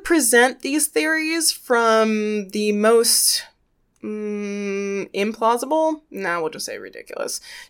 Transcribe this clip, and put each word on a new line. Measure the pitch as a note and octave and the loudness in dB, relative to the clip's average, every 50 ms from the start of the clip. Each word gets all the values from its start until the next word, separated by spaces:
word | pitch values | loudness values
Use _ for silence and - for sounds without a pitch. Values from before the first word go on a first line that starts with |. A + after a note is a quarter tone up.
| - | 2
present | - F4 D#4 A#3+ - B3 A#3+ B3 C4 B3+ - | 2 2 2 4 4 6 6 6 4 2 -2
these | - C4+ C#4 D4+ D4 | -4 -2 -2 -2 -2
theories | - - D#4 D#4 D#4 D#4+ D#4 D#4 D#4 E4 E4 D#4 - | 0 0 0 0 0 0 0 0 -2 -2 0 0 0
from | - - - - B3 A#3 A#3 A3+ A3 A3 A3 A3 G#3+ G#3+ G#3+ G#3+ G#3+ G#3 G3 F#3+ | -2 -2 -2 0 2 4 4 4 4 4 4 2 2 0 -2 -2 -2 -4 -6 -6
the | F#3+ G#3 G#3 G#3+ | -4 -2 0 0
most, | G#3 G#3 G#3 A3 A#3 A3+ A#3+ A#3+ - - - - - - - - _ _ _ _ _ _ _ _ _ _ | 2 2 4 6 6 6 4 4 2 2 2 2 0 -2 -4 -10 _ _ _ _ _ _ _ _ _ _
mm, | - G#3+ G#3+ G#3+ G#3+ G#3 G#3 G#3 G#3 G3+ G3+ G3+ G3+ G3+ G3 G3+ G3+ G3+ G3 G3 - - - | -10 -8 -8 -6 -6 -6 -6 -6 -6 -6 -6 -6 -4 -4 -4 -4 -4 -4 -4 -6 -6 -6 -4
implausible, | F#3+ G3+ A3 A3 - A3+ A3+ A#3+ A#3+ C4+ C4 D#4 D#4+ D#4+ D#4+ D#4 D4+ - _ | -2 -2 -2 -2 0 0 2 2 0 0 0 0 2 2 0 -2 -4 -8 _
nah, | - G3 G3 E3+ E3+ E3+ | -10 -6 -4 -4 -2 -2
we'll | D#3+ D#3 | -4 -4
just | - - - | -6 -8 -8
say | - G#2+ | -10 -10
ridiculous, | G#2 G2 G2 - - - - - - - - - - - - - - - | -10 -12 -14 -16 -18 -16 -12 -8 -6 -6 -6 -6 -8 -12 -16 -20 -20 -20